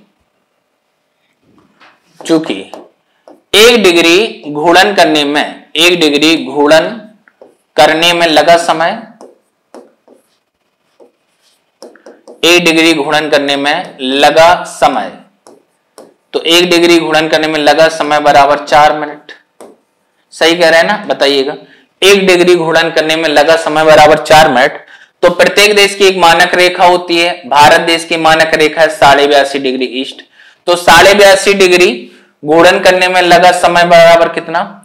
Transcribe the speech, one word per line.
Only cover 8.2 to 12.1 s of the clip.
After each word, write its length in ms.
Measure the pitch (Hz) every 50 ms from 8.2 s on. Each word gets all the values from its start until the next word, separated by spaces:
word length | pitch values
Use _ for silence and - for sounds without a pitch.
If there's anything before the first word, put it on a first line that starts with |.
| 170
लगा 300 | 165 151 151 147 165 170
समय, 520 | 170 - 180 165 160 165 180 214 233 - - - - - - _ _ _ _ _ _ _ _ - - - _ _ _ _ _ _ _ _ _ _ _ _ _ _ _ _ _ _ _ _ _ _ _ _ _ _ _ _ _ _ _ _ _ _ _ _ _ _ _ - - _ _ _ -